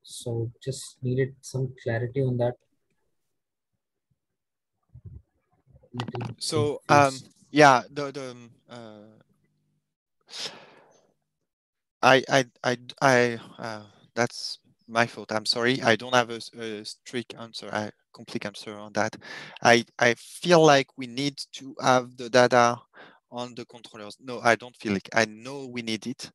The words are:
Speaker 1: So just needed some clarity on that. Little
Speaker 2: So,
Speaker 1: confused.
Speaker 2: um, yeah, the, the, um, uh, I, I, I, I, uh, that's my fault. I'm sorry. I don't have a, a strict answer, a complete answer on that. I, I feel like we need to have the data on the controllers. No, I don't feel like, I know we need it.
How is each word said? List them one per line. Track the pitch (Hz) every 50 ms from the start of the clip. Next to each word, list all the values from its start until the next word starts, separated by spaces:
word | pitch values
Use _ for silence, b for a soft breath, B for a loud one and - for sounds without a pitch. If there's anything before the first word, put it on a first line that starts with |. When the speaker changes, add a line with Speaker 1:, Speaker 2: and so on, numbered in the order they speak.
| _
Speaker 1:
So | - - - - 123 117 117 117 117 - _ -
just | 135 131 - - - - _ -
needed | 127 127 127 135 135 135 _
some | _ - - 131 131 127 127 _ -
clarity | 120 113 113 120 120 117 139 135
on | 131 123 120
that. | 120 120 127 _ _ _ _ _ _ _ _ _ _ _ _ _ _ _ _ _ _ _ _ _ _ _ _ _ _ _ _ _ _ _ _ _ _ _ _ _ _ _ _ _ _ _ _ _ _ _ _ - _ - - - _ _ _ _ _ _ _ _ _ _ _ - _ _ _
Little | 123 123 - - 120 120 120 117 _
Speaker 2:
So, | - - 160 156 147 147 139 - _
Speaker 1:
confused. | _ 151 147 143 135 131 131 -
Speaker 2:
um, | - _ _ _ _
yeah, | - 143 151 143 135 123 113 -
the, | 143 147 147 139 139
the, | 143 135 127
um, | 123 123 120 117 _ _ _ _
uh, | - 123 117 110 107 107 104 110 110 110 110 _ _ _ _ _ _ _ _ _ _ _ _ _ _ _ _ _ _ _ _ B B B B B B B B B B B B B B B B B B _ _ _ _ _ _ _ _ _ _ _ _ _ _ _ _ _ -
I, | 120 131 131 127 -
I, | 139 139 131 120 _ _ -
I, | 123 123 120 123 123 - _
I, | - 139 131 123 123 120 117 113 - - - -
uh, | - 117 110 107 104 104 _ _ _ _ _
that's | 117 120 120 - - - - - - _ _ _ _ _ _
my | 113 113 117
fault. | 117 - - 104 _ 107
I'm | 110 107
sorry. | - - 123 117 120 131 135 -
I | 113 113
don't | 104 120 127 127
have | 123 120 113
a, | 117 113 110 - _ 117
a | 117 113 110 104 107
strict | - - _ _ - - 127 117 _ - -
answer, | 117 117 113 - - 104
a | 101 107 107 107 - _ _ _ _
complete | - 117 - - 117 -
answer | 104 104 - - - 107
on | 104 104 107 104
that. | 110 104 110 - - B B B B B B B B -
I, | 120 117 120 117 _ _ -
I | 120 123 117
feel | - - - - - - 175 175 165 160
like | 156 143 139 135 _ _
we | - 131
need | 123 117 123 143 143 139 - - _ _
to | - 135 135 131 -
have | - 127 127 127 123 123 123
the | 127 127 117
data | 113 127 123 123 123 123 120 120 120 120 _ _ B B B B B B B _
on | - 120 123 123 120
the | 120 120
controllers. | _ - 120 107 - _ 113 104 104 101 _
No, | 127 131 123 113
I | 110 120 113
don't | 104 120 123 123
feel | _ - 110 101
like, | 95 - - -
I | 113 113
know | 107 107 107 113 127 143 143 135
we | 131 120 123 117
need | 113 110 107 -
it. | 117 127 _ - - _